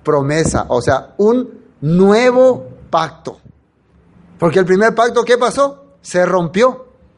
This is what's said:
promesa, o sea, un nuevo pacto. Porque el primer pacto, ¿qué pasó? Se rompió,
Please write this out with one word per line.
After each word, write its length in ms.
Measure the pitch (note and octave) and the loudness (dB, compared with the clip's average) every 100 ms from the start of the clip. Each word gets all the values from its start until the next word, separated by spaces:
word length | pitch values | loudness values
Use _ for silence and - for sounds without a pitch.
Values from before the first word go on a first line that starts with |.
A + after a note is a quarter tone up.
promesa, 640 | - D3 C#3 D3+ D#3 A#2 G2+ | -2 -2 0 -2 -2 -4 -4
o 140 | B2 | -4
sea, 320 | C3+ C3+ - - | -2 -4 -4 -2
un 440 | G#3 B3 B3 - - - | 0 0 -4 -14 -20 -8
nuevo 920 | C#3+ F3 G3 G#3+ B3+ B3 C4 B3 - - - | -2 2 4 4 2 4 2 0 -6 -20 -6
pacto. 480 | E3 D#3+ - - - - _ _ _ _ _ _ _ _ - | -4 -4 -10 -16 -16 -20 _ _ _ _ _ _ _ _ -4
Porque 220 | E3 F#3 | 0 2
el 40 | |
primer 300 | F3+ F#3+ A3 | 2 2 2
pacto, 280 | A3+ A#3+ A#3+ | 2 0 0
¿qué 120 | A#3 A#3+ | 0 0
pasó? 480 | A#3+ C4+ C#4 C#4 - _ | 0 0 -4 -4 -20 _
Se 240 | - F3+ | -6 -2
rompió, 600 | F3+ F#3 E3+ F#3+ B3+ B3 - _ _ | 0 0 -2 0 0 -2 -14 _ _